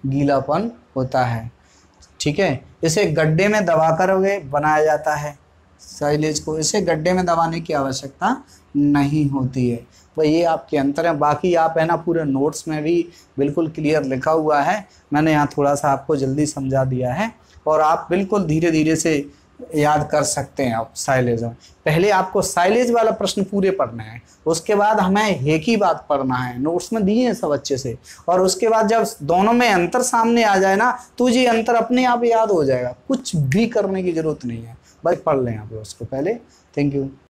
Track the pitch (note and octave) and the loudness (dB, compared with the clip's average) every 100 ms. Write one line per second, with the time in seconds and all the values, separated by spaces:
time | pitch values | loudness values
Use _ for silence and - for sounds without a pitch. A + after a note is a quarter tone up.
0 | C#3 C3+ C#3+ C#3 B2+ D#3 A3+ - _ C3+ | -2 0 2 2 0 -2 -2 -8 _ -6
1 | C3 C3 B2 A#2 A#2 _ _ _ _ _ | -2 0 0 -2 -8 _ _ _ _ _
2 | - _ D3+ D3 F#3+ C3 - - E3 D#3+ | -20 _ -4 0 0 -2 -8 -4 -2 0
3 | F#3+ D3+ D#3 D#3 G3+ G#3+ F3+ D#3+ D#3+ D#3+ | 0 2 2 2 2 2 2 2 2 2
4 | F#3 F#3+ F#3+ G3+ C#3+ C#3+ D3+ D#3 D#3 D3+ | 2 2 0 -2 -4 -2 2 2 2 2
5 | D#3 D3+ D3 C#3+ _ _ _ _ - - | 0 -4 -6 -12 _ _ _ _ -20 -6
6 | D3 D3 D3+ D3+ - D#3 D#3 G#3 E3+ D#3+ | -2 0 0 -2 -6 -4 -2 0 0 0
7 | E3 F#3 F3+ E3 E3 E3 D#3+ D3+ C3+ C3 | 0 0 2 0 0 -2 -4 -2 -2 -6
8 | C#3 - G3 C4+ - - _ C#3+ C#3+ C#3+ | -10 -4 -2 -2 -8 -20 _ 0 2 2
9 | C#3+ D3+ D3 C#3 B2+ C3 B2 A#2 - _ | 2 2 0 0 -4 -2 -2 -2 -8 _
10 | _ - D#3 D#3+ E3+ D#3 - D3 C#3 C#3+ | _ -2 2 2 2 0 -2 0 0 0
11 | D#3+ D3+ D3 D3 F#3 E3+ D#3+ D#3+ D#3+ E3 | -2 0 0 2 2 2 2 0 0 0
12 | E3 E3+ D3+ C3+ C#3+ D#3 - D#3 D3+ F3 | 0 -2 0 0 -2 -2 -8 -4 0 -2
13 | E3 - - - C#3 C#3+ E3 D#3+ D3 D#3 | -2 -10 -16 -4 -2 0 -4 -2 0 0
14 | C#3 C3 D#3 D#3+ D#3 D3 D3 G#3 F#3+ - | 0 -2 0 0 2 2 2 -2 -6 -20
15 | _ D3 D#3+ D3+ C#3+ - C#3+ C#3+ D3+ C3+ | _ 0 2 2 0 0 0 2 0 -2
16 | - D3+ C3 C#3 D3 C#3+ C3+ C3+ C3 B2+ | 0 -2 0 0 -2 -2 -2 0 0 -2
17 | B2 B2+ G#3+ - _ - - D#3 D#3 E3 | -2 -2 -4 -6 _ -8 0 2 4 2
18 | - F3 G3 G#3 E3+ D#3 E3+ D#3+ D#3 D#3+ | 0 -2 0 -2 0 0 2 2 2 2
19 | D#3+ D3+ C#3+ - _ _ - D3+ D3 D3+ | 0 -2 -4 -14 _ _ -6 0 2 2
20 | D3 D3+ C#3+ - C3+ - C3 A2+ A2+ - | 0 -2 -2 -4 -6 -4 -2 -2 -6 -8
21 | - C3 B2 A#2 A#2 A#2 - _ D#3 D#3 | -2 0 2 -2 -4 -10 -20 _ -2 2
22 | G3+ F#3+ F#3 G3+ F3+ - F3+ A3+ B3 A#3 | 2 2 0 -2 0 2 2 2 2 2
23 | A3+ A3 G3 - G3 G3+ F#3+ F#3+ B2 A2+ | 2 0 -4 -2 -2 0 0 0 -4 -6
24 | A2 A#2 - _ - E3 - G3+ G#3 A3 | -14 -16 -20 _ -2 -2 0 2 2 2
25 | F#3 G3+ G#3+ D#3+ C3+ D#3+ - A3+ G3 D#3+ | 2 2 0 0 0 0 2 2 2 0
26 | - C#3+ C3 B2+ B2+ B2 D3 F3 E3+ A3+ | -2 -2 0 -2 -4 -4 -2 -4 -4 -2
27 | G3 A3 B3 G3 E3 C#3+ - C3+ B2+ A#2 | 2 2 0 0 -2 -4 -2 -4 -4 -10
28 | - - - F#3 F#3+ F3+ A3+ A3 G#3 A3+ | -16 -12 0 2 2 2 2 2 2 2
29 | G#3+ - C#3+ F3 G#3 A#3+ A#3+ F#3+ F3 B3 | 0 -6 -2 2 4 4 4 2 2 0
30 | A#3 A#3 A3+ A#3 A3 G3 F#3+ G3 B3 - | 0 0 2 2 4 4 2 2 0 -2
31 | - - B3 A#3+ B3+ A3+ A3+ A#3 A3+ B3 | -10 -2 2 4 2 2 2 0 2 2
32 | B3+ A#3+ A#3 A3+ A3 F#3 C#3 C3 B2 B2 | 2 2 2 2 2 2 2 0 -2 -8
33 | _ C4 - E3 C3+ F3+ A#3 A3+ G3 F#3+ | _ -6 -2 -2 0 2 2 0 -2 -2
34 | F3+ E3 D#3 D3+ B2 A#2 A2+ A#2+ _ _ | -4 -2 -4 -6 -8 -10 -14 -20 _ _
35 | - F3 - C#3 B2 A2 A2 A2 G#2+ - | -2 -2 0 0 -2 -6 -10 -14 -14 -14
36 | A2 C3 D#3+ A#3+ - _ _ - C#3+ C#3 | -10 -6 -4 -6 -10 _ _ -2 -2 -2
37 | C#3 - _ | -6 -10 _